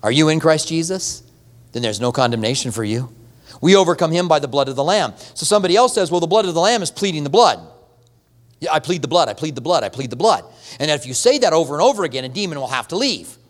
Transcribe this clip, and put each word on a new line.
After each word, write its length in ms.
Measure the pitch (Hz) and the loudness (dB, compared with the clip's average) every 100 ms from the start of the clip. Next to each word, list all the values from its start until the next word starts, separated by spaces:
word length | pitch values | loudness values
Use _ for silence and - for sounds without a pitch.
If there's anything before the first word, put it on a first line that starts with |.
Are 80 | 107 | 2
you 180 | 131 156 | 2 4
in 100 | 160 | 4
Christ 280 | 156 156 - | 2 2 0
Jesus? 560 | 160 165 185 - - - _ _ _ _ | -4 -4 -6 -8 -12 -18 _ _ _ _
Then 100 | 123 | -4
there's 180 | 117 101 | -4 -2
no 120 | 123 | -2
condemnation 580 | 120 123 117 110 131 127 | 0 0 0 -2 -2 -4
for 140 | 113 | -4
you. 260 | 107 113 127 - - _ _ - | -2 -4 -6 -14 -20 _ _ -2
"We 140 | 156 196 | 4 4
overcome 360 | 175 170 165 | 4 2 0
him 160 | 165 180 | 0 2
by 100 | 156 | 0
the 100 | 143 | 0
blood 220 | 139 135 | -2 -2
of 60 | 131 | -2
the 80 | |
Lamb." 320 | 143 208 139 95 - | 0 0 -2 -6 -18
So 140 | - 151 | -8 0
somebody 280 | 208 180 190 | 0 2 4
else 200 | 247 226 | 4 2
says, 160 | 175 | 0
"Well, 100 | 175 | 0
the 60 | 165 | 2
blood 180 | 208 196 | 2 2
of 80 | |
the 80 | 165 | 0
Lamb 220 | 185 233 | 2 0
is 80 | 175 | -4
pleading 320 | - 196 156 | -4 -4 -2
the 80 | 143 | 0
blood." 300 | 180 220 98 - - _ _ _ _ _ _ _ _ | 4 4 2 -8 -20 _ _ _ _ _ _ _ _
"Yeah, 120 | - | -2
I 60 | 156 | -2
plead 240 | - 175 | -2 -4
the 60 | 139 | 0
blood, 200 | 175 160 | 0 0
I 60 | |
plead 220 | 104 160 131 | -2 -8 -8
the 60 | |
blood, 220 | 127 170 | 0 0
I 60 | 104 | 0
plead 220 | 117 131 | -8 -10
the 40 | 120 | 0
blood." 280 | 214 139 - - - - | 2 0 -2 -20 -20 -6
And 120 | 151 | -2
if 160 | 151 123 | -2 -4
you 80 | 127 | 0
say 240 | 240 285 | 2 2
that 120 | 233 | 2
over 220 | 160 156 | 2 0
and 80 | 147 | 2
over 220 | 220 226 | 2 2
again, 220 | 170 131 127 | -4 -4 -8
a 40 | |
demon 300 | 139 196 147 | -8 -6 -6
will 80 | 127 | -6
have 200 | 127 117 | -6 -4
to 60 | 180 | -4
leave. 440 | 269 151 82 - | -2 -4 -10 -20